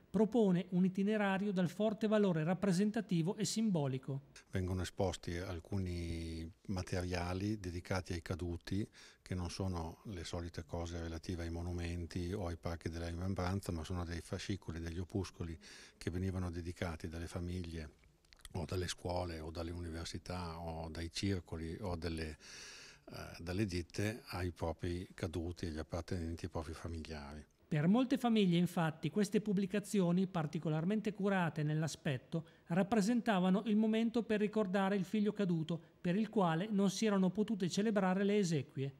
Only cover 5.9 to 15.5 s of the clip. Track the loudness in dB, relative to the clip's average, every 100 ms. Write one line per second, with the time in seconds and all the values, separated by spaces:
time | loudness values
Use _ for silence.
5.9 | -2 -2 -4 -4 -6 -8 -10 -6 -4 -2
6.9 | -2 0 -2 0 -2 -2 -2 -4 -6 -2
7.9 | -2 -2 -6 -4 -4 -2 -4 -4 -4 -4
8.9 | -10 -20 -18 -8 -4 -4 -4 -2 -2 -6
9.9 | -8 -10 -8 -6 -6 -6 -8 -8 -6 -4
10.9 | -6 -6 -6 -6 -4 -4 -4 -4 -4 -4
11.9 | -4 -4 -4 -4 -4 -4 -4 -4 -4 -4
12.9 | -4 -4 -4 -2 -2 0 -2 -2 -6 -4
13.9 | -4 -4 -6 -6 -6 -4 -6 -6 -8 -6
14.9 | -6 -4 -2 -4 -6 -8